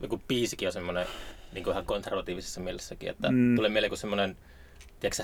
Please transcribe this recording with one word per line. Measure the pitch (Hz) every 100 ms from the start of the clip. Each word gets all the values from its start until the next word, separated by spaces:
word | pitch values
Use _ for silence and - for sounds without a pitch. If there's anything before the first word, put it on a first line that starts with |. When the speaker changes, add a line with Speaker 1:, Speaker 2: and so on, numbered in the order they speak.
Speaker 1:
joku | - 107 -
biisikin | 127 113 - 92
on |
semmonen | 92 87 90 90 - - - -
niinku | 95 92
ihan | 92 -
konservatiivisessa | 104 - 98 92 90 - -
mielessäkin, | 92 95 - - -
että | - -
Speaker 2:
Mm. | 127 123 120
Speaker 1:
tulee | 107
mieleen | 107 101
joku | 98
semmonen, | 107 101 98 - - - - - - -
tiedätkö | - -